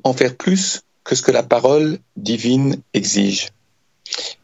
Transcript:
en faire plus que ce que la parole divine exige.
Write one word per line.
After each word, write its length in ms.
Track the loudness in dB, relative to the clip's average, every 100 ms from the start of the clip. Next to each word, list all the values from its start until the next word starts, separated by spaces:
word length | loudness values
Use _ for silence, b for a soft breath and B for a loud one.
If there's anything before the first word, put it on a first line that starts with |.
en 80 | -2
faire 240 | 2 0 0
plus 460 | 0 0 -2 -8 -12 _
que 100 | -4
ce 80 | 0
que 80 | 2
la 120 | 2
parole 560 | 2 2 4 4 2 -4 _ -10
divine 640 | -6 -2 0 2 2 -2 -4
exige. 560 | -4 -2 0 0 -2 -6 -14 _ _ _ _ B B B B